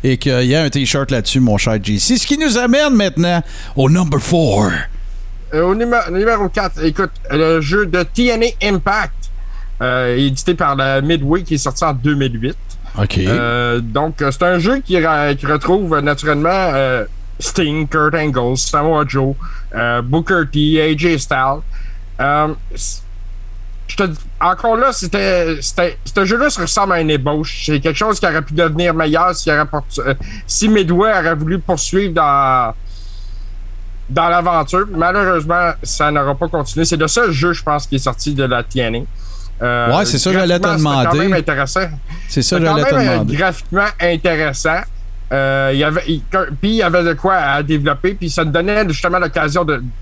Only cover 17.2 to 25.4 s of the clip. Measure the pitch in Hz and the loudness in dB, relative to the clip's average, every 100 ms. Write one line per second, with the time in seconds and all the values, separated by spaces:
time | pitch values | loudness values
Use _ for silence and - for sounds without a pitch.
17.2 | - - - - 160 156 147 160 151 160 | -10 -8 -4 -2 0 0 0 2 2 2
18.2 | 151 127 120 127 - 151 151 156 147 135 | 0 0 0 0 0 0 2 2 0 0
19.2 | 135 135 - - - 110 117 120 120 156 | 0 -2 -6 -8 -8 -2 0 0 0 0
20.2 | 165 185 147 147 151 156 156 156 170 156 | 2 0 2 0 2 4 2 2 0 0
21.2 | - 131 131 143 - - - - - - | 0 0 0 -2 -4 -6 -8 -10 -12 -4
22.2 | 139 147 151 151 - - - - - - | 0 2 0 -2 -8 -6 -6 -6 -10 -12
23.2 | - - - - - - - - 190 156 | -10 -10 -12 -12 -10 -10 -10 -2 -2 -2
24.2 | - - 170 185 233 226 262 240 180 196 | -10 -2 0 0 0 2 2 0 -2 0
25.2 | 196 180 | 2 2